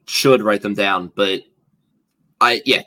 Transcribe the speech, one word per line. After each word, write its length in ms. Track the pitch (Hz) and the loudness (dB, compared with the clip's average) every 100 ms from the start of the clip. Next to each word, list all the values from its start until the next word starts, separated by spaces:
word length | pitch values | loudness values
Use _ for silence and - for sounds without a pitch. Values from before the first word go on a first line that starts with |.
| - | -10
should 360 | - 139 123 | 0 4 4
write 200 | 107 104 | 2 -2
them 140 | 104 104 | -2 -2
down, 360 | 98 95 90 | -2 -2 -4
but 280 | 95 98 95 - _ _ _ _ _ _ _ _ _ | -4 -2 -4 -8 _ _ _ _ _ _ _ _ _
I, 200 | 120 117 135 | 0 0 -2
yeah, 180 | 110 | -2